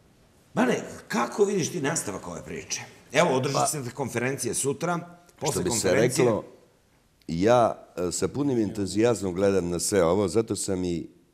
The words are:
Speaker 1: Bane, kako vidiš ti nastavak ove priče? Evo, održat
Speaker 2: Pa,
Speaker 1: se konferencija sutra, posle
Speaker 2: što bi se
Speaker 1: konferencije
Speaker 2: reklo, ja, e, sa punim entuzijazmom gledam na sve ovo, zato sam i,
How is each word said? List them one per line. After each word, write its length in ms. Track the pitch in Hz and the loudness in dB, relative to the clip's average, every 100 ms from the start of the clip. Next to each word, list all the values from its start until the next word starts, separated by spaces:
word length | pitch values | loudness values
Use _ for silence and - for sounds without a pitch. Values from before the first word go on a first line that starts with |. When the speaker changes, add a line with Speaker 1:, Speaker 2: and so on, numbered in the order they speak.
| _ _ _ _ _ | _ _ _ _ _
Speaker 1:
Bane, 240 | - 247 190 - - - | -2 0 0 -4 -12 -6
kako 360 | 214 233 - | -4 -2 2
vidiš 260 | 202 202 139 | 2 2 -2
ti 80 | - | -2
nastavak 480 | 139 165 - 95 90 | -2 -2 -4 -8 -10
ove 160 | 80 | -12
priče? 360 | - 80 - - - - - | -10 -12 -8 -10 -10 -20 -2
Evo, 160 | 139 170 | 2 4
održat 300 | 131 139 139 | 2 0 0
Speaker 2:
Pa, 60 | 131 | 0
Speaker 1:
se 240 | 156 120 | -2 -6
konferencija 600 | - 123 117 123 139 120 | -6 -6 -2 -2 -2 -4
sutra, 440 | 98 135 139 165 175 170 - - - | -2 -2 -2 -2 -4 -6 -16 -20 -8
posle 120 | 156 | -4
Speaker 2:
što 100 | - | -2
bi 80 | 120 | 0
se 180 | 117 95 | 0 2
Speaker 1:
konferencije 360 | 90 123 131 | 4 4 4
Speaker 2:
reklo, 200 | 123 104 - - _ _ _ _ _ _ - | 2 2 -2 -14 _ _ _ _ _ _ -6
ja, 580 | 80 104 123 113 - - - | 0 4 6 4 0 -10 -6
e, 160 | 90 | -4
sa 160 | - - | -2 -4
punim 300 | 120 143 123 | -2 0 0
entuzijazmom 760 | 101 98 95 101 117 104 95 | 0 -2 -4 2 2 2 -2
gledam 340 | 87 101 98 85 | 0 2 2 0
na 100 | 87 | -2
sve 260 | - 101 | 0 4
ovo, 240 | 82 95 98 | 4 4 2
zato 280 | 98 113 101 | 0 0 -2
sam 280 | - 92 | -2 -2
i, 220 | 90 82 - _ _ | -2 -4 -6 _ _